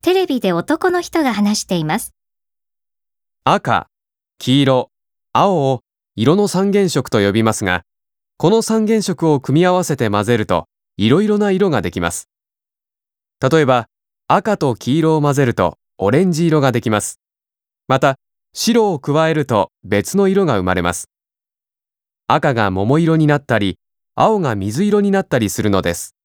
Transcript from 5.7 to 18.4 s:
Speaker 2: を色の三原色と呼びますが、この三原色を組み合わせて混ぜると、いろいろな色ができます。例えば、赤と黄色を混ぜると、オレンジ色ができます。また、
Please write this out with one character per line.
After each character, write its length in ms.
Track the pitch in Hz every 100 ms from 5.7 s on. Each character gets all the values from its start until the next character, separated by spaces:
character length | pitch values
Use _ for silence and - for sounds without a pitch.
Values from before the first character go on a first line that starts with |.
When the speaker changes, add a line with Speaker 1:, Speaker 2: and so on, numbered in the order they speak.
Speaker 2:
を 140 | 127 _ _ _ -
色 180 | 113
の 140 | 185 208
三 240 | 180 196
原 160 | 202 190
色 200 | 143 -
と 160 | 117
呼 60 | 101
び 120 | 104
ま 80 | 113
す 120 | 107
が、 200 | 98 90 - _ _ _ _ _
こ 140 | 156
の 120 | 220
三 220 | 220 220
原 180 | 214 220
色 260 | 202 165 165
を 100 | 143
組 220 | - 139
み 60 | 180
合 80 |
わ 100 | 180
せ 120 | 180 147
て 140 | 113
混 140 | 101
ぜ 120 | 104 117
る 80 |
と、 220 | 101 87 - _ _ -
い 120 | 104
ろ 140 | 147
い 60 | 214
ろ 100 | 208
な 140 | 208
色 180 | 190 196
が 120 | 131
で 100 | 107
き 80 | -
ま 100 | 113
す。 180 | - - _ _ _ _ _ _ _ _ _ _ _
例 200 | 135 160
え 40 |
ば、 220 | 143 123 110 _ _ _ _
赤 300 | 175 214 202
と 180 | 143
黄 240 | 117 - 147
色 180 | 160 156
を 60 |
混 120 | 147
ぜ 120 | 135 131
る 80 |
と、 240 | 117 87 - _ _
オ 140 | 95
レ 140 | 131
ン 80 | 185
ジ 160 | 156 170
色 120 | 151
が 120 | 139
で 80 | 120
き 100 | 113
ま 100 | 107
す。 200 | - - _ _ _ _ _ _ _
ま 140 | 131
た、 160 | 147 135 _ _